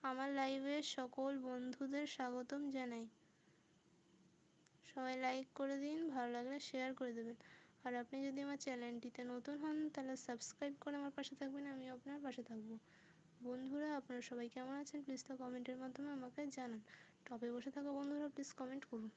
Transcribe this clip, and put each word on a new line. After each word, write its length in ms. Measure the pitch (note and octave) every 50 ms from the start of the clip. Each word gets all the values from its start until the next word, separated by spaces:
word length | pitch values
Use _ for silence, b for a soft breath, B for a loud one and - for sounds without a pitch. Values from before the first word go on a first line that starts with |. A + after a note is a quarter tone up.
আমার 260 | - C4 B3+ B3+ C4+ C#4
লাইভে 460 | C#4 C#4 C4+ C4+ C4+ C4+ C4+ C#4 C#4+ D4+
সকল 500 | D4 - - - B3+ B3 B3 - C4 C4+ C#4 C4+
বন্ধুদের 680 | B3+ B3+ B3+ B3 B3 B3+ B3 - C#4 C4 C#4 C#4+ D4
স্বাগতম 640 | D4 - - C4 B3 B3 B3 B3+ B3 C#4 C#4+ D4 C#4+
জানাই। 340 | C4+ C4+ B3+ B3 A#3+ A#3 A3+ A3+ - - B B B B B B B B B B B B B - - - - - - - - - - - - - - - - - - - -
সবাই 280 | - - C#4 C4 B3+ C4 B3+
লাইক 260 | C4 B3+ C4 C4 C4 - -
করে 220 | - C#4 C#4 C#4 C#4
দিন, 200 | C#4 D4 D4+ D#4+ E4 D#4+
ভালো 220 | C4+ C4 A#3+ A#3+
লাগলে 260 | A#3+ A#3+ A#3+ B3+ C#4 C#4+
শেয়ার 340 | - - - C4 B3+ C4 C4
করে 180 | B3+ C4 B3
দেবেন। 240 | A#3 A#3 A3+ A3+ A#3+ - B B B B B B B B
আর 100 | - B3+ B3
আপনি 220 | B3 A#3+ A3+ - C4+ C#4
যদি 160 | C#4 C4 C#4
আমার 180 | C#4 C#4 C#4+ C#4
চ্যানেলটিতে 640 | - C#4+ B3+ B3 A#3+ A#3+ A#3+ A#3+ A3+ B3 - - B3
নতুন 320 | B3 B3 B3 A#3+ - D4 D4
হন, 300 | D4 D#4 D4+ D#4 D#4 D4+
তাহলে 260 | D4+ D4 C4+ C4 C4
সাবস্ক্রাইব 580 | C4 - - A#3+ A#3 - - - - D4 C#4+ C#4+ -
করে 140 | - D4 C#4+
আমার 140 | C#4+ C#4+ C#4
পাশে 240 | C#4 - C#4 - C#4
থাকবেন, 280 | - C#4+ C4+ C4+ C#4+ C#4+
আমি 220 | C#4+ C#4 C4 B3+ B3+
আপনার 300 | B3+ B3 - C#4 C#4+ D4
পাশে 200 | C#4+ C4+ A#3+ -
থাকবো। 320 | A#3 - A#3 A3 G#3+ A3 A3+ A3+ B B B B B B B B B B - -
বন্ধুরা, 540 | B3 B3 B3 B3+ C4 C4 C4+ D4 D4+ D4+ D4+
আপনারা 260 | C#4 - - B3 B3
সবাই 260 | A#3+ - B3+ A#3+ A#3+ A#3
কেমন 260 | - C4 B3+ B3+ C4+
আছেন, 240 | C#4+ D4 C#4 - D4
প্লিজ 180 | C#4 C#4 C4 B3+ -
তা 80 | - C4+
কমেন্টের 400 | C4 B3+ B3+ B3 B3+ B3 B3+ B3+
মাধ্যমে 340 | B3+ C4 C4 B3+ C4+ C#4+ D4
আমাকে 300 | C#4+ C4+ B3+ B3 B3 - D4
জানান। 340 | C#4+ C4+ - B3+ A#3+ A3+ A3 G#3+ B B B B B B B -
টপে 240 | - B3 A3+ A#3 A#3+
বসে 180 | A#3+ B3 A#3+ C#4
থাকা 200 | C4 C#4+ C#4 C#4+
বন্ধুরা, 340 | C#4+ C#4 C#4+ C#4+ D4 D4 D4 D4
প্লিজ 220 | C#4 - C#4 -
কমেন্ট 320 | - - C4 B3+ C4 C#4 -
করুন। 260 | - - A3+ A3 A3 -